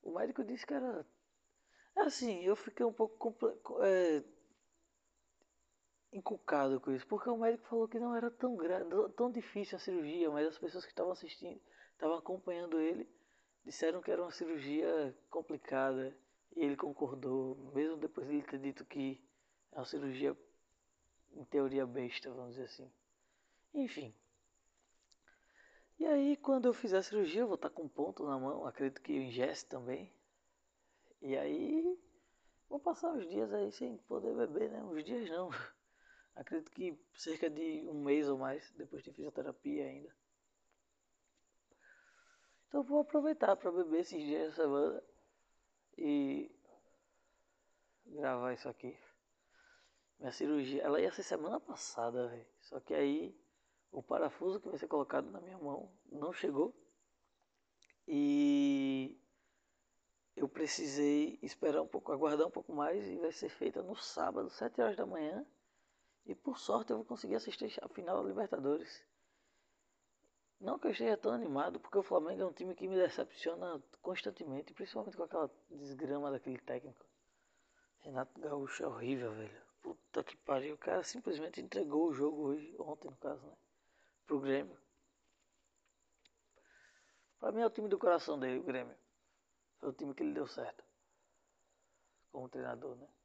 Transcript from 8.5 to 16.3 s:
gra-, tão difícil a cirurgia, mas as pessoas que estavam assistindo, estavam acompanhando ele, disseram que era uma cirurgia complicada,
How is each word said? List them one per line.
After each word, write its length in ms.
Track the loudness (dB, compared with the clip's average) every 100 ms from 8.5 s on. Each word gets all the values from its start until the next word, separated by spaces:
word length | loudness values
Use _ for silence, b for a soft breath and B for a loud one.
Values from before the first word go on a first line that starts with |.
| 0
gra-, 300 | 0 0 2 2 2 2
tão 140 | 0
difícil 460 | 0 -6 -6 -6 -6
a 20 |
cirurgia, 500 | -2 0 0 2 2
mas 180 | 4 2
as 120 | 0
pessoas 260 | -6 -6 -10
que 60 |
estavam 200 | -2 -2
assistindo, 480 | -2 -6 -10 -10 -12 B B B
estavam 240 | B 0 0
acompanhando 600 | -2 -6 -2 -4 0 2
ele, 300 | 2 0 -4 b b b b b
disseram 360 | -16 -2 0 0
que 120 | 0
era 100 | 0
uma 100 | -2
cirurgia 880 | -4 -4 -4 -2 0 2 2 0 -4 _
complicada, 840 | -6 -6 -8 -2 2 2 2 -2 -8 _